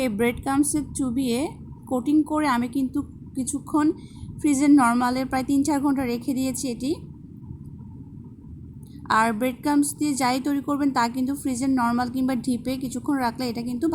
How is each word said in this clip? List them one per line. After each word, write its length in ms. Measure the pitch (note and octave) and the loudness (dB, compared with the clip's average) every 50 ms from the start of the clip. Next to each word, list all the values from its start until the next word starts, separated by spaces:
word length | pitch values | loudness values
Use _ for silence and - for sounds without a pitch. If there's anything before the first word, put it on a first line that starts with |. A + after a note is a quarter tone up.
| C4 | 0
এই 60 | B3+ G#3 G3+ | 0 2 2
ব্রেড 200 | A#3+ A#3+ A#3+ - - | 2 2 2 0 -2
ক্রাম্বসে 360 | C#4 C4+ C#4 D4 - - D4+ C4+ - - | 0 2 4 4 4 2 -2 -2 -4 -4
চুবিয়ে 420 | - C#4 B3+ A#3 C4+ C4+ A#3+ A#3 B3 D4+ G#4+ - - - - - - - - | -2 -2 0 0 0 2 2 2 0 0 -2 -4 -8 -14 -16 -16 -14 -6 -2
কোটিং 260 | C4+ B3 A#3 D4 D4 D#4 C#4+ - | -2 0 2 4 4 4 4 4
করে 160 | D4+ D4+ D4+ C#4+ B3 | 2 2 2 4 4
আমি 120 | A#3+ A#3+ A#3+ - | 2 0 0 0
কিন্তু 220 | C#4 C4 B3+ - C#4+ C4+ - - - - - - | -2 -2 0 -2 -2 -4 -6 -8 -14 -16 -10 -6
কিছুক্ষণ 500 | C4+ B3 B3 - C#4 - - - D4+ D4+ D#4 F#4 - - - - - - - - - | -4 -4 -2 -4 -6 -4 0 2 4 4 4 2 0 -6 -14 -14 -14 -14 -12 -6 0
ফ্রিজের 340 | - D4 C#4 C4 D4 C#4+ D4 C#4+ | 2 2 4 6 8 8 8 8
নরমালে 400 | B3 A#3 A#3+ B3 B3 B3 B3+ C4 C4 C4 | 8 6 4 4 2 2 0 0 -2 0
প্রায় 140 | C4+ C4 B3+ - | 0 -2 0 2
তিন 100 | C#4 C#4 C#4 | 2 2 4
চার 120 | D#4+ D4 C#4 C#4 | 4 2 2 2
ঘন্টা 180 | D4 C4+ C4+ C4 A#3+ A#3+ | 2 2 2 0 0 -2
রেখে 200 | A#3 - D3 C#3+ C3 | -2 -2 -2 -2 0
দিয়েছি 260 | C4 C4 B3+ - - C4 A#3 | 0 0 -2 -2 -4 -4 -4
এটি। 160 | G#3 B3 C#4 E4+ - - - - - - - - - - - - - - - - - - - - - - - - - - - - - - - - - - - - - - - - - - - G#3+ A3 | -2 -2 -2 -2 -4 -6 -12 -14 -16 -16 -16 -16 -16 -14 -14 -14 -14 -14 -14 -14 -14 -14 -14 -14 -16 -16 -16 -16 -16 -16 -16 -16 -18 -16 -16 -16 -16 -16 -16 -16 -16 -18 -16 -16 -10 -4 0 2 2
আর 100 | A3+ A#3 A3 G#3 | 4 2 2 0
ব্রেড 200 | B3+ C4 B3 - - | -2 -2 -2 -2 0
ক্রাম্বস 260 | D4 D4 D4 C#4+ C#4+ - - | 2 4 4 2 2 0 -2
দিয়ে 140 | D4 D4 C#4 A#3+ | -2 0 0 2
যাই 180 | C4 B3 B3+ C4+ B3+ | 2 2 2 0 0
তৈরি 160 | D4 C#4 C#4 B3+ C#4+ | 0 -2 0 0 -2
করবেন, 200 | C#4+ C4+ D4 C#4 B3+ | 0 0 0 0 2
তা 80 | B3+ A#3 A#3 A#3 | 2 0 0 0
কিন্তু 160 | C4 B3+ C4 C#4 C#4+ | -2 -2 -2 -2 -2
ফ্রিজের 300 | - C#4 B3+ A#3 C4+ C4+ C4 B3+ | -2 -4 -2 -2 0 0 2 2
নরমাল 300 | A#3 A#3 A#3+ A#3+ B3+ A#3+ A#3+ | 2 2 2 0 0 -2 -2
কিংবা 200 | C4 B3+ B3+ C4+ A#3 - | 0 0 0 0 0 0
ডিপে 280 | C4 B3 A#3 - B3 C4 C4 C4+ | 0 -2 -2 -2 -4 -4 -4 -4
কিছুক্ষণ 340 | A#3+ B3+ B3 - D#4 C#4+ C4+ B3 | -6 -6 -4 -2 0 0 0 0
রাখলে 200 | A#3 A#3 - B3+ A#3+ | 0 -2 -2 -4 -4
এটা 120 | G#3+ A#3+ A#3 B3 | -4 -4 -4 -4
কিন্তু 180 | B3 A#3+ D#4+ E4 D#4+ | -2 0 0 2 2